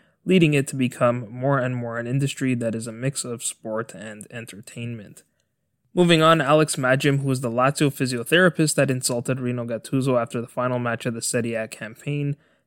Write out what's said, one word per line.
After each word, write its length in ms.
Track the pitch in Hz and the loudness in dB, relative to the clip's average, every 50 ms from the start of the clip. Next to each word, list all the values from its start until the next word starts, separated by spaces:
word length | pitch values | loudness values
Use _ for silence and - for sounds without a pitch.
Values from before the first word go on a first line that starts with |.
| _ _ _ _ _ | _ _ _ _ _
leading 300 | - 185 190 170 156 151 | 2 4 6 6 6 4
it 140 | 139 135 - | 2 0 -2
to 80 | - | -2
become 520 | 135 127 120 - - 127 120 120 123 123 98 | -2 -2 -2 0 2 2 2 2 0 -4 -8
more 260 | 117 127 127 135 139 135 | -10 -4 -2 0 0 0
and 180 | 123 127 127 | 0 -2 -4
more 220 | 123 120 117 117 117 | -4 -6 -6 -6 -6
an 80 | 117 | -6
industry 480 | 120 127 139 139 135 - - 139 131 127 | -2 -2 -2 -2 -2 -4 -2 -2 -2 0
that 220 | 120 120 117 107 | 0 -2 -2 -4
is 100 | 113 113 | -4 -8
a 60 | 117 | -10
mix 340 | 110 113 123 135 139 - - | -10 -6 -6 -6 -4 -6 -8
of 180 | 127 117 120 - | -8 -10 -8 -8
sport 520 | - - - _ 113 110 110 113 - - | -10 -10 -8 _ -8 -6 -6 -6 -8 -12
and 320 | 92 104 110 107 107 107 - | -16 -14 -14 -14 -16 -18 -16
entertainment." 960 | - 120 113 - - 95 113 - - 127 117 120 120 113 101 90 - - _ _ _ _ _ _ _ _ _ _ _ _ _ _ _ | -14 -14 -14 -14 -16 -18 -20 -18 -14 -12 -10 -10 -10 -12 -14 -18 -20 -20 _ _ _ _ _ _ _ _ _ _ _ _ _ _ _
Moving 280 | 180 180 170 170 156 | 2 4 6 6 6
on, 180 | 160 160 165 160 | 8 6 6 6
Alex 380 | 139 131 151 156 156 147 - - | 6 4 4 4 4 2 0 -2
Magim, 400 | 131 127 131 135 131 147 139 139 | 2 2 2 4 4 2 2 2
who 100 | 135 139 | 0 0
was 140 | 131 127 | -2 -2
the 100 | 127 120 | -2 -4
Lazio 400 | 113 120 127 135 147 - 156 143 | 0 2 2 2 2 2 0 0
physiotherapist 840 | 131 - 139 123 127 117 117 - 160 170 185 175 - - 160 151 - | 2 0 -4 -4 -4 -6 -2 2 4 6 6 6 4 4 0 2 2
that 140 | - 139 135 | 2 2 2
insulted 520 | 131 127 127 - 127 120 120 - 131 131 | 2 -2 -2 -2 -2 -2 -2 -2 -4 -2
Rino 240 | 127 123 123 123 117 | -2 -4 -4 -4 -4
Gattuso 520 | 117 117 110 - - - 135 127 135 127 120 | -6 -6 -8 -6 -2 -2 0 2 2 2 2
after 220 | 117 113 - 123 | 0 0 -4 -8
the 80 | 117 - | -8 -6
final 320 | - - 123 127 127 123 | -4 -2 -2 0 0 -2
match 260 | 120 120 113 113 - | -2 -2 -4 -2 -4
of 80 | 131 117 | -6 -6
the 80 | 113 | -4
Serie 320 | - - - 123 117 117 117 | -6 -2 -2 -2 -2 -2 -4
A 140 | 113 110 110 | -4 -6 -8
campaign, 720 | - - 113 107 113 - - 143 147 147 143 143 143 - _ _ _ _ _ | -10 -12 -12 -14 -14 -12 -8 -6 -4 -4 -2 -4 -4 -6 _ _ _ _ _